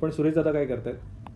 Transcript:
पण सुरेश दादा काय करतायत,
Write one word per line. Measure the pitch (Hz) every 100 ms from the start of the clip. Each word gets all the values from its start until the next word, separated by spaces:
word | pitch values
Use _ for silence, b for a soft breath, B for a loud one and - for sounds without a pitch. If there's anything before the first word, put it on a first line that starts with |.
पण | 160
सुरेश | 147 151
दादा | 160 156
काय | 147 135
करतायत, | 117 117 123 - - -